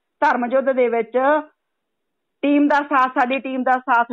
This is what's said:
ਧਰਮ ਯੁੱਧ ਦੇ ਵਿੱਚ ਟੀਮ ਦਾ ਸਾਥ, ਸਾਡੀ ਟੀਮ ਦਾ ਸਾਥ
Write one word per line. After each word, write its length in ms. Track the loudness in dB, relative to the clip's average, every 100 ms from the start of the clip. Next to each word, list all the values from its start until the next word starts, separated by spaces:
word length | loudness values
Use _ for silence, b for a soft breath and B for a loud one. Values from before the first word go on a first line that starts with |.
| _ _
ਧਰਮ 260 | -2 0 -2
ਯੁੱਧ 200 | -2 0
ਦੇ 160 | 0 0
ਵਿੱਚ 540 | -2 -4 -2 0 0 -2 _ _ _ _ _ _ _ _ _
ਟੀਮ 260 | 0 2 2
ਦਾ 80 | 2
ਸਾਥ, 440 | 0 0 0 0
ਸਾਡੀ 180 | -2 -2
ਟੀਮ 240 | -6 -4
ਦਾ 160 | 0 0
ਸਾਥ 280 | 0 0 0